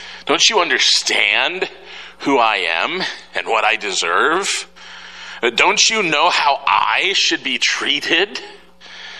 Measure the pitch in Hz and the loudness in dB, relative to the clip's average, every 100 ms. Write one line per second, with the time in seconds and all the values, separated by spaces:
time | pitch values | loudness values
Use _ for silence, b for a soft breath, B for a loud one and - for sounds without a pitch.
0 | B B B 151 - 220 170 123 - - | B B B 2 4 4 2 2 2 2
1 | - 104 104 107 135 180 - B B B | 0 0 2 2 0 -2 -6 B B B
2 | B B - 131 113 104 90 82 107 175 | B B 0 4 4 2 0 0 0 -2
3 | - B B 95 90 110 107 110 101 92 | -6 B B -8 -2 2 2 2 -2 -4
4 | 85 90 123 170 196 - - - B B | 0 2 2 2 -2 -4 -6 -16 B B
5 | B B B B 120 117 151 208 - 220 | B B B B -2 2 2 4 2 2
6 | 185 147 165 - 151 139 - 101 104 117 | 0 2 2 2 2 2 2 2 2 2
7 | 170 196 - 170 139 123 - - - 143 | 0 0 0 -2 -2 -2 -2 -2 -2 -2
8 | - 165 202 - - - - - B B | 0 0 0 -4 -14 -18 -20 -20 B B
9 | B | B